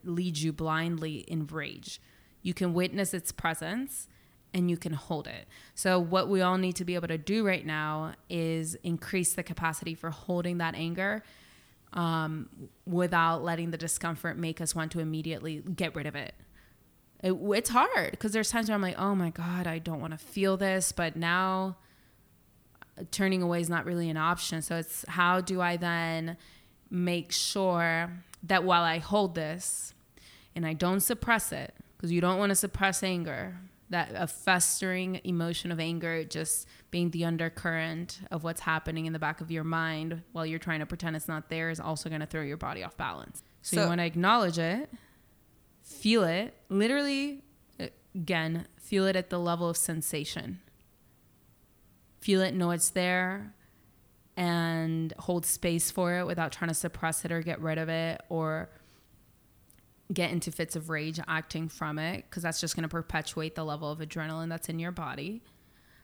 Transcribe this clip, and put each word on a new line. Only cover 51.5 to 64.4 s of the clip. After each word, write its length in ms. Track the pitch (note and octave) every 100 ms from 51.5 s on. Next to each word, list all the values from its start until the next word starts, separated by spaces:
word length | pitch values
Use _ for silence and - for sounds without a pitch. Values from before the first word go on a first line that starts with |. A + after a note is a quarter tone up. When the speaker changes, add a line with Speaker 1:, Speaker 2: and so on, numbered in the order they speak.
| _ _ _ _ _ _ -
Speaker 1:
Feel 220 | - F#3+
it, 120 | F#3+
know 180 | F#3 F3
it's 180 | E3+ -
there, 640 | F#3+ F3+ F3+ F#3 G3 G#3 - _ _ _ _ _ _ _ -
and 800 | F3 E3+ E3 E3 D#3+ D#3+ D#3+ -
hold 260 | - F3 E3+
space 440 | - F3 E3+ E3
for 280 | - F3 F3+
it 100 | F3
without 240 | E3+ D#3+
trying 160 | - E3
to 60 |
suppress 500 | D#3+ E3+ - D#3+ D#3+
it 80 | E3
or 100 | E3
get 200 | E3 -
rid 160 | D#3+ D#3
of 100 | D#3+
it 320 | E3 E3 - -
or 420 | E3 D#3+ D#3 F3 - - - _ - _ _ _ _ _ - _ _ -
get 180 | F#3 E3+
into 200 | E3 E3
fits 240 | D#3 E3 E3
of 140 | D#3+
rage 300 | D#3 D#3 D#3+ -
acting 400 | D#3+ - D#3+ D#3+
from 320 | - D#3 D3+
it, 300 | D#3+ F#3+ -
'cause 140 | F3+
that's 180 | E3+ E3
just 140 | E3 -
gonna 120 | D#3+
perpetuate 680 | E3 D#3+ D#3 D#3 - D#3 E3
the 100 | D#3
level 260 | D3 D3+
of 80 | D#3
adrenaline 480 | D3+ E3 D#3 D#3+